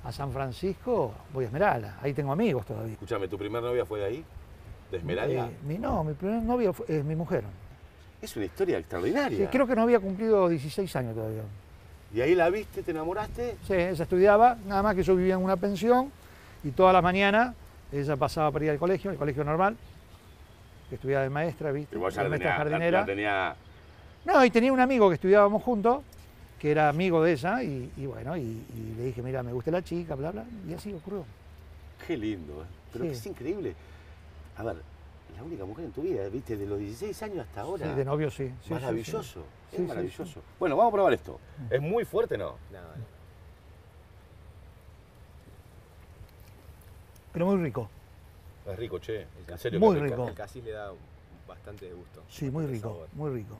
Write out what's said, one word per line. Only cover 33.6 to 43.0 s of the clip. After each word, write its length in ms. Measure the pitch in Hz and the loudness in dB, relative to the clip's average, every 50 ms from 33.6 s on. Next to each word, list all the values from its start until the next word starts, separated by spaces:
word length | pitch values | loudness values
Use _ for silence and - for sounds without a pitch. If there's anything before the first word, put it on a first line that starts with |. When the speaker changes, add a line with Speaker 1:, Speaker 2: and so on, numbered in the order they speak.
| 175 110 85 78 - - - - - - - - - - - - - - - - | -4 -6 -8 -8 -16 -20 -20 -20 -20 -20 -20 -20 -20 -20 -20 -20 -20 -20 -14 -8
Speaker 2:
A 60 | 107 | -6
ver, 120 | 113 98 80 73 - - - - - - - - - 87 92 | -6 -6 -8 -12 -18 -20 -20 -20 -20 -20 -20 -20 -18 -16 -14
la 60 | 117 | -12
única 200 | - 349 - 95 | -10 -10 -10 -8
mujer 200 | 95 110 - 170 | -10 -10 -10 -12
en 60 | 131 | -10
tu 100 | - - | -8 -6
vida, 260 | 147 196 170 110 98 98 | -4 -2 -2 -2 -4 -4
¿viste? 300 | 98 135 - - 113 101 | -6 -8 -6 -4 -4 -4
De 80 | 101 101 | -2 -4
los 100 | 101 101 | -4 -4
dieciséis 440 | 104 101 107 123 190 214 190 - 220 | -4 -6 -8 -8 -8 -8 -8 -8 -8
años 160 | 208 202 170 120 - | -8 -6 -8 -8 -8
hasta 140 | - 101 | -10 -10
ahora. 260 | 104 147 190 185 151 156 | -6 -6 -6 -4 -4 -4
Speaker 1:
Sí, 60 | 143 | -2
de 80 | 131 135 | -2 0
novio 240 | 135 143 151 156 147 | 0 0 0 -2 -2
sí. 180 | - - 139 127 | -4 -4 -8 -8
Sí, 40 | 127 127 - - | -8 -12 -10 -8
sí, 60 | 165 | -6
Speaker 2:
Maravilloso, 500 | 156 131 127 113 113 113 - - 220 190 | -4 -2 -2 -4 -4 -4 -4 -6 -6 -8
Speaker 1:
sí. 160 | 127 - - 78 - - - - - | -8 -14 -16 -16 -16 -18 -20 -20 -12
Speaker 2:
es 40 | - - | -6 -4
Speaker 1:
Sí, 0 | |
sí, 40 | 180 | -4
Speaker 2:
maravilloso. 420 | 170 123 101 90 92 - - - | -4 -2 -4 -6 -6 -6 -8 -12
Speaker 1:
sí. 140 | 180 147 - - - - - | -12 -12 -16 -18 -20 -8 -2
Speaker 2:
Bueno, 160 | - 175 139 | 0 2 4
vamos 160 | 156 220 240 | 6 4 4
a 20 | 208 | 6
probar 200 | 202 196 170 127 | 4 4 4 4
esto. 260 | 95 - - 65 - - - - - 131 117 | 2 -4 -14 -16 -16 -16 -20 -16 -14 -8 -2
Speaker 1:
Mm. 40 | 117 | -2
Speaker 2:
¿Es 80 | 131 | 0
muy 220 | 139 160 196 240 214 | 0 0 -2 -2 -2
fuerte, 320 | - - 196 233 - - 104 | -2 0 -2 0 0 -2 -4
no? 120 | 95 76 60 - 76 - | -4 -6 -8 -12 -18 -18
Speaker 3:
No, 100 | 98 95 | -18 -18
no. 380 | 87 82 78 - | -16 -16 -14 -14